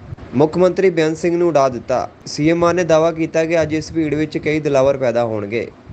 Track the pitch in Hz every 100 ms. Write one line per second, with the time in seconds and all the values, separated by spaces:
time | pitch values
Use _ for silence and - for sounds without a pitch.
0 | - - - 120 156 175 180 175 190 165
1 | 156 160 180 170 175 143 135 120 101 123
2 | - - - - 151 170 170 175 165 156
3 | 165 160 160 165 160 170 151 156 151 165
4 | 156 151 151 156 156 156 151 139 135 139
5 | 127 113 117 110 101 113 - - -